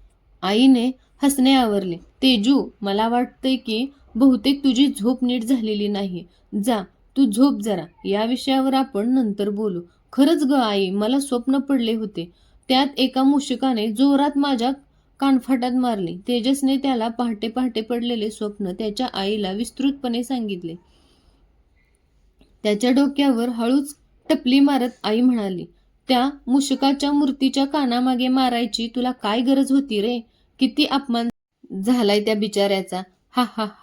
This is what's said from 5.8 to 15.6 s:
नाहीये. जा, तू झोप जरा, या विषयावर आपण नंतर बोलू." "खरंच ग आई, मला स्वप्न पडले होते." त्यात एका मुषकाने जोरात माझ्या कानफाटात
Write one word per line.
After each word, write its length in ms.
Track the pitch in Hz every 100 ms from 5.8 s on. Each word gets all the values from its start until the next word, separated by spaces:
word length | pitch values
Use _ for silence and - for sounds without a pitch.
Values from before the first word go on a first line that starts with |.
| 208
नाहीये. 360 | 202 196 175 - _ _ 214
जा, 200 | 226 214 180 _ _ 269
तू 140 | 262
झोप 300 | 202 277 214
जरा, 460 | 214 185 156 - 190
या 180 | 202 226
विषयावर 480 | 254 - 269 262
आपण 360 | 262 262 - 226
नंतर 400 | 262 220 196 202
बोलू." 320 | 208 214 175 175 _ _
"खरंच 300 | - 285 320
ग 100 | 269
आई, 360 | 277 220 202 190
मला 300 | 196 214 269
स्वप्न 380 | 277 240 254 269
पडले 360 | 277 269 226
होते." 520 | 226 214 175 175 _ _ _ -
त्यात 180 | 254 277 -
एका 260 | 254 262
मुषकाने 680 | 269 285 277 240 269 226 214
जोरात 460 | 214 277 277 285 285
माझ्या 340 | 285 254 240 269 _ _ _ -
कानफाटात 520 | 277 254 262 262